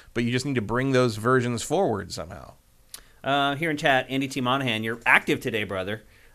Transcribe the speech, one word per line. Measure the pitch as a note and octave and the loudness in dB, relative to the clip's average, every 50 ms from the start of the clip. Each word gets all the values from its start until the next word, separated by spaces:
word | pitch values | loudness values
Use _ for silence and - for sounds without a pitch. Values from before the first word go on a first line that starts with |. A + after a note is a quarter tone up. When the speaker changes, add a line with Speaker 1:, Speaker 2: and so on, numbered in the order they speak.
| - - - | -16 -8 -4
Speaker 1:
But | A#2+ A#2+ | -2 0
you | A#2 | 0
just | B2 B2 - | 0 -2 -2
need | C#3+ C#3 | -2 -2
to | B2 | -2
bring | G#2+ G#2 A2+ B2 C3 C3+ | -2 -2 -2 -2 0 2
those | C3 B2+ B2+ B2 G#2+ | 4 4 4 2 0
versions | G#2+ G#2 B2 C3 C3 A#2 B2 A#2+ A2 - | 0 2 2 4 4 2 0 -2 -4 -4
forward | - C#3+ F3+ G3 D3 A2 G2 F#2+ E2 | -2 0 0 0 0 0 -4 -6 -8
somehow. | - - D#2+ E2 F#2+ D#2 C2 - - _ _ _ _ _ _ _ - - - - _ _ - | -10 -10 -10 -12 -12 -16 -18 -20 -20 _ _ _ _ _ _ _ -20 -20 -20 -20 _ _ -4
Speaker 2:
Uh, | C3+ C#3 C#3+ C#3 C#3 C#3 | -2 0 0 0 0 -2
here | C#3 E3+ E3 | -2 -2 -4
in | D3+ | -2
chat, | D3 E3 D3+ C3+ B2+ B2+ - | 0 2 4 4 4 2 0
Andy | C3 C3+ C#3 C3 | -2 -2 -2 -2
T. | - C#3+ | -2 -2
Monahan, | B2 B2 C3 C#3 C3+ B2 A2 A2 A2 | 0 0 0 0 0 0 -2 -2 -2
you're | A2+ A#2 A#2+ - | -4 -4 -2 2
active | A#2+ C#3 F3+ - - D3+ C3 | 4 4 4 4 2 -2 0
today, | - B2+ A2+ G#2+ G#2 | 0 -2 -2 -2 -2
brother. | F#2+ G2+ F#2 F#2 G2 G#2+ A2 - - - - - - | -2 -4 -4 -4 -4 -4 -6 -8 -14 -20 -20 -20 -20